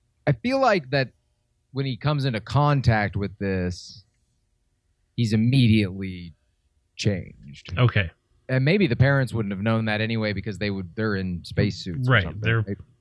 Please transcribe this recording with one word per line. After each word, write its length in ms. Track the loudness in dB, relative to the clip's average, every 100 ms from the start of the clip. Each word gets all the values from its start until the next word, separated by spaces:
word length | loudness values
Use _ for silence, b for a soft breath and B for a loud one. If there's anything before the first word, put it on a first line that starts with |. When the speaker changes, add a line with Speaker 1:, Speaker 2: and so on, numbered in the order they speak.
| _ _ -2
Speaker 1:
I 60 |
feel 280 | -2 0 2
like 300 | 4 2 0
that 200 | -2 -2 _ _ _ _ _ _
when 140 | -6 -6
he 100 | -2
comes 280 | -2 0
into 160 | 0 -4
contact 760 | -2 2 4 4 4 4 2 -2
with 200 | -6 -4
this, 680 | -2 -2 -2 -4 -12 -20 -20 _ _ _ _ _ _ _ _ _ _ -2
he's 160 | 0
immediately 1000 | 2 4 4 6 4 2 -4 -10 -10 -14 -20 _ _ _ _ _ -4
changed. 760 | -2 -2 -6 -16 -20 -20 -8 0
Speaker 2:
Okay. 320 | 2 2 -2 -6 _ _ -4
Speaker 1:
And 160 | 0
maybe 220 | 2 4 2
the 100 | 4
parents 360 | 4 4 0
wouldn't 200 | -4 -4
have 100 | -4
known 240 | 0 0 0
that 140 | -2
anyway 320 | -2 -2 -2
because 260 | -4 -6 -4
they 120 | -4
would, 240 | -4 -6
they're 220 | -4 -2 -2
in 240 | -4 -6
spacesuits 640 | -6 -2 -2 -2 -8 -4 2
or 40 |
Speaker 2:
Right. 100 | 2
Speaker 1:
something. 160 | 2 -4
Speaker 2:
They're, 200 | -2 0
Speaker 1:
They 120 | -2 -6 -12 _